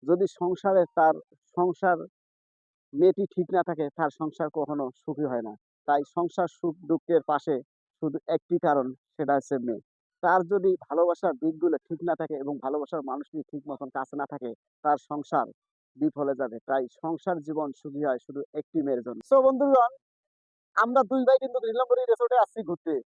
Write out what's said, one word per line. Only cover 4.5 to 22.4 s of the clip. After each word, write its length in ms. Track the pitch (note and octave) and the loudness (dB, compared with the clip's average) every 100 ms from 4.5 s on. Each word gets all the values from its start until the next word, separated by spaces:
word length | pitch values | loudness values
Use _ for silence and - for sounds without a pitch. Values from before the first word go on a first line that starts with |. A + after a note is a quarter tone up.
কখনো 360 | D#3+ C#3+ D3 C3+ B2+ | -4 -4 -4 -6 -8
সুখী 300 | - C#3+ D3 | -10 -4 -2
হয় 160 | B2 | -2
না। 140 | A2 G#2+ _ _ - | -6 -14 _ _ -2
তাই 180 | C#3+ C#3+ - | 0 0 -4
সংসার 320 | E3+ - F3 | -4 -2 -4
সুখ 280 | _ F3 D#3+ D#3+ | _ -6 -6 -2
দুঃখের 360 | D#3+ - E3+ - | -2 2 0 2
পাশে 340 | D3 - C#3 C3+ _ _ _ | -4 0 -4 -4 _ _ _
শুধু 180 | D#3 C#3+ - | -6 -6 -4
একটি 300 | D#3+ _ F3 | -4 _ -2
কারণ, 360 | E3+ C#3+ B2+ | 2 0 0
সেটা 420 | C3 _ _ C#3+ C#3 | -6 _ _ 0 0
হচ্ছে 220 | - C#3 | 0 -4
মেয়ে। 220 | A#2+ - _ _ _ _ | -2 -6 _ _ _ _
তার 200 | F3 F3+ | 2 2
যদি 320 | E3+ G3+ F#3 F3+ - | 4 2 2 0 -2
ভালোবাসার 440 | D3+ F3 E3+ F#3+ | 0 2 2 -2
দিকগুলো 440 | C3+ D#3+ D#3+ E3+ D3 | -2 -4 0 0 -2
ঠিক 260 | _ D#3+ | _ -8
না 120 | E3+ D#3+ | -4 -4
থাকে 200 | D#3 D3+ | -4 -6
এবং 220 | C#3 C#3+ | -6 -6
ভালোবাসার 440 | C3 D3 D3 E3 | -4 -4 -4 -6
মানুষটি 400 | C3+ C3+ D3+ D#3 | -6 -8 -8 -10
ঠিক 220 | - D3+ C#3+ | -10 -12 -12
মতন 220 | C3+ C3+ | -12 -10
কাছে 260 | C3+ C3+ C#3+ | -8 -8 -6
না 100 | C#3 | -8
থাকে, 280 | C#3+ B2 A2 _ _ | -6 -10 -12 _ _
তার 160 | D3+ D3 | -2 -2
সংসার 500 | _ D3 D3 D#3 B2 - _ _ _ - | _ -10 -2 -2 -2 -8 _ _ _ -4
বিফলে 400 | D3+ C#3+ C#3 C3 | -4 -2 -4 -2
যাবে। 240 | B2+ A2+ - | -4 -6 -4
তাই 220 | C3+ B2+ _ | -2 -2 _
সংসার 400 | D#3+ D#3+ - F3 | -8 -6 -4 -4
জীবন 300 | D3 D#3 D3 C3 | -4 -4 -4 -8
সুখী 280 | D3 C#3 D3 | -12 -4 -2
হয় 120 | B2+ | -2
শুধু 260 | _ C3 C#3 | _ -12 -10
একটি 280 | D3+ D3+ E3 | -10 -6 -4
মেয়ের 200 | G#3 B3+ | 0 -2
জন্য। 180 | G#3+ A#2+ - | -4 -12 2
So 100 | C4+ | 6
বন্ধুগণ, 540 | C4 C4+ C#4 C4+ A#3+ B3+ _ _ _ _ _ _ _ - | 6 4 4 6 4 0 _ _ _ _ _ _ _ -2
আমরা 280 | A3+ B3+ | 2 2
দুই 200 | A3 C4 | 2 2
ভাই 140 | B3 C4 | 4 4
কিন্তু 200 | C4 B3 | 4 -4
নীলাম্বরী 420 | A3+ D#4+ B4 B4 | -2 -2 2 2
রিসোর্টে 360 | B4+ A4+ A#4+ | 4 2 4
আসছি 260 | B4+ | 4